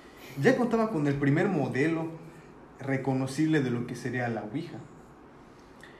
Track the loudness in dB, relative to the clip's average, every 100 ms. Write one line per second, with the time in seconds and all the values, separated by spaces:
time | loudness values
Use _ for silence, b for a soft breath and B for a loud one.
0 | B B B B 4 4 4 2 2 0
1 | 0 2 2 4 2 2 0 0 2 0
2 | -4 -10 B B B B -20 -10 -4 -2
3 | 0 0 0 0 2 4 2 0 -4 -6
4 | -6 -4 -2 -4 -6 -8 -8 -12 -16 -20
5 | -20 -20 -20 -20 b b b b b